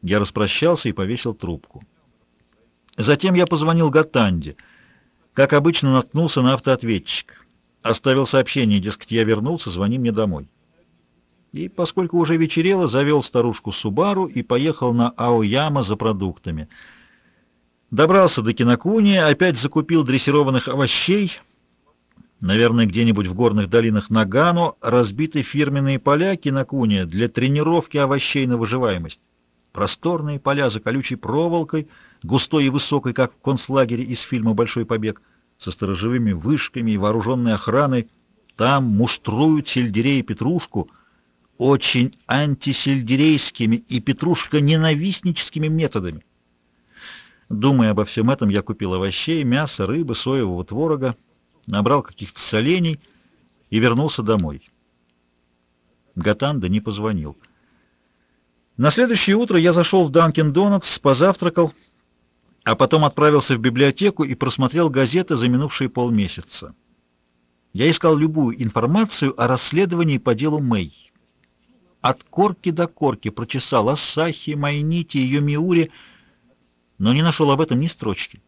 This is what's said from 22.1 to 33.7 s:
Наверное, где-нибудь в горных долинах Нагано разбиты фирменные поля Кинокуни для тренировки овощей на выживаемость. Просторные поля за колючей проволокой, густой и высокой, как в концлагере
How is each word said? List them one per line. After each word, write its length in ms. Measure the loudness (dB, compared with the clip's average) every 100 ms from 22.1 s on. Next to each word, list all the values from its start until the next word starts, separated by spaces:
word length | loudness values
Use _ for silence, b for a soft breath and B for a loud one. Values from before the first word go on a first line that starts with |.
| _ -20 _
Наверное, 440 | -2 2 4 4
где-нибудь 440 | 2 2 2 2 0
в 60 |
горных 360 | 0 2 2 2
долинах 400 | 2 2 0 0
Нагано 640 | 0 0 2 2 2 -2 -4
разбиты 640 | 0 0 0 -2 -4 -4
фирменные 580 | -4 -2 -2 0 -2 -2
поля 340 | 0 0 0
Кинокуни 680 | -2 -2 -4 -4 -2 0 0
для 240 | -2 -2 -2
тренировки 680 | 0 -2 0 0 0 0 -2
овощей 500 | 0 0 -2 -2 0
на 100 | -2
выживаемость. 640 | -2 -2 -2 -2 -6 -14 _ _ _ _ _
Просторные 680 | -6 -4 -2 -4 -4 -4 -6
поля 280 | -2 0 0
за 120 | -2
колючей 360 | -4 -4 -4 -8
проволокой, 720 | -4 -2 0 -2 -2 -6 -6 b b b
густой 400 | -2 -2 0 2
и 60 | 2
высокой, 420 | 0 0 -2 -2
как 200 | -2 -2
в 80 | _
концлагере 600 | -4 -4 0